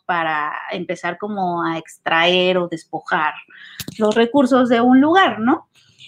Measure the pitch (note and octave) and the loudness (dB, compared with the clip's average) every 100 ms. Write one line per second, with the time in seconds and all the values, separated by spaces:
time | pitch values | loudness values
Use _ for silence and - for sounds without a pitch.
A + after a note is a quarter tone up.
0 | - F3 D#3+ D3+ D3+ - - F#3+ E3+ F3 | -4 -4 -2 -4 -6 -8 -10 -8 -8 -8
1 | F3 F3 G#3 G3+ F3+ E3+ E3 E3 - - | -8 -8 -8 -6 -4 -4 -4 -6 -10 -10
2 | F3 E3 E3+ F3+ F3+ F3+ F3 D#3+ - D#3 | -2 2 2 2 2 0 -2 -8 -10 -12
3 | - F3+ D3+ - - - - - - - | -4 -2 -2 -6 -16 -20 -20 -16 -14 -4
4 | G#3+ A3+ A#3 C#4+ B3+ C4 A#3+ A#3+ B3 C4 | 0 0 2 2 4 2 4 2 6 6
5 | D4+ F#4 E4 G#3+ A#3 E4 - _ _ _ | 6 4 2 0 -2 -2 -4 _ _ _